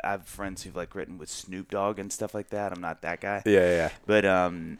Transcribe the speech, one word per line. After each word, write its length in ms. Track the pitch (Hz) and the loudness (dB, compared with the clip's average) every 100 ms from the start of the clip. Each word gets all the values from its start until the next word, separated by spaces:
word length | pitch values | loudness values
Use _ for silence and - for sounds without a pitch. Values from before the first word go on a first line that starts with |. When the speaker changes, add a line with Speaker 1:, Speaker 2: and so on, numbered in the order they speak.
Speaker 1:
I 80 | - | -4
have 140 | 98 87 | -4 -8
friends 380 | - 98 92 | -10 -8 -8
who've, 120 | 95 87 | -10 -10
like, 180 | 85 98 | -8 -8
written 220 | 80 87 | -10 -12
with 120 | 78 | -12
Snoop 400 | - - 92 98 | -12 -10 -12 -6
Dogg 280 | 101 101 104 | -2 0 -2
and 120 | 98 | -6
stuff 200 | - 107 | -6 -6
like 160 | 107 101 | -6 -6
that. 200 | 104 101 | -6 -4
I'm 80 | 92 | -4
not 200 | 87 82 | -8 -6
that 200 | 82 85 | -6 -6
guy. 200 | 101 101 110 | -4 -2 6
Speaker 2:
Yeah, 60 | 101 | 8
yeah, 160 | 90 87 | 8 4
yeah. 140 | 78 - - | 2 -2 2
Speaker 1:
But, 180 | 107 98 | 4 6
um, 520 | 92 90 87 82 73 | 4 2 -2 -8 -12